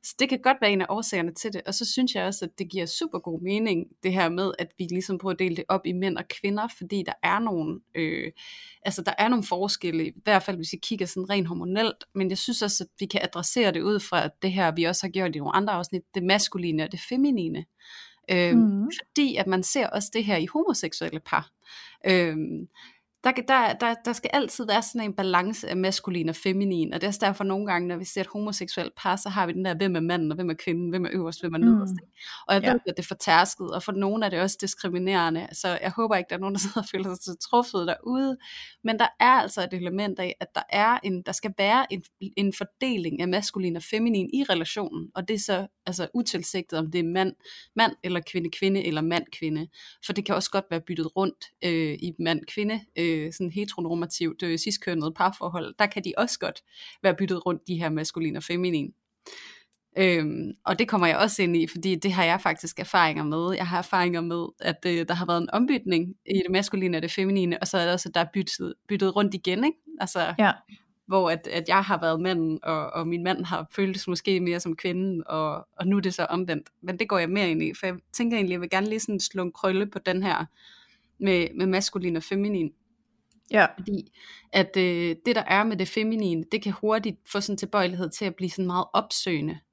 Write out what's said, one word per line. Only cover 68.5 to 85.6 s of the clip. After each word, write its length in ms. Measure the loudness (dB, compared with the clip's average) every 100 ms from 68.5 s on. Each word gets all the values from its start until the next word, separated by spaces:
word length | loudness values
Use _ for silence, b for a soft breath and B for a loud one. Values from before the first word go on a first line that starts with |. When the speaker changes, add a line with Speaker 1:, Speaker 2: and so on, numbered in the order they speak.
| -4 -8 -10 -4
Speaker 1:
byttet 280 | 0 2 2
rundt 180 | 2
igen, 300 | 0 -2 0
ikke? 140 | 0 -2 -16 -6
Altså, 340 | -4 0 0 4
Speaker 2:
Ja. 140 | 2 2 _ b b _ 0
Speaker 1:
hvor 240 | 2 4
at, 160 | 0 -2
at 220 | -6 2
jeg 160 | 2
har 160 | 2 0
været 200 | 2 0
manden, 380 | 0 0 0 -2
og, 280 | -2 -2 -2
og 180 | -4 -4
min 140 | -2
mand 200 | -2 -2
har 220 | -2 -4 -6
føltes 380 | -2 -2 -2 -4
måske 320 | -2 0 2
mere 200 | 2 -2
som 160 | -4 -4
kvinden, 460 | -2 -2 -2 -2 -4
og, 400 | -2 -2 -4 -10 -4
og 80 | 2
nu 100 | 2
er 40 |
det 140 | 2
så 100 | -2
omvendt. 440 | -2 -2 -2 -4 -6 _
Men 160 | -8 -4
det 100 | 0
går 100 | 0
jeg 100 | 2
mere 200 | 0 2
ind 120 | 0
i, 100 | -2
for 120 | -4 -6
jeg 80 | -6 _
tænker 240 | -2 0 2
egentlig, 160 | 0
jeg 80 | 0
vil 100 | -2
gerne 180 | 0 0
lige 120 | -2
sådan 200 | -2 -2
slå 220 | -2 -4
en 100 | -6
krølle 340 | -2 0 2 0
på 120 | -2
den 240 | -2 0
her 220 | 0 0 -2 b b b b b b _
med, 300 | 2 2 2
med 120 | 0 2
maskulin 500 | 2 0 -2 -2 -2
og 60 |
feminin. 500 | -2 -2 0 0 -2 _ _ _ _ _ _ _ _
Speaker 2:
Ja. 160 | 4 4 2
Speaker 1:
Fordi 340 | -6 -6 -8 B B B B
at, 240 | 2 2 2
øh, 400 | 2 2 0 0 2
det, 100 | 2
der 60 |
er 220 | 4 4